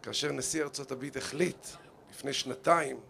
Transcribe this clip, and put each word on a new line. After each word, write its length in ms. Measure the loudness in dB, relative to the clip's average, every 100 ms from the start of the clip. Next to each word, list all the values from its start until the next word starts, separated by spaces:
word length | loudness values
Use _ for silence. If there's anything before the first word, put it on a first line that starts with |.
כאשר 280 | -4 -2 0
נשיא 320 | 0 0 0
ארצות 280 | -2 -4 -6
הברית 260 | -6 -4 -6
החליט 500 | -6 0 0 0 -12 -16 -18 -20 -20
לפני 220 | -8 -4
שנתיים 680 | -2 -2 0 6 6 6 -4 -10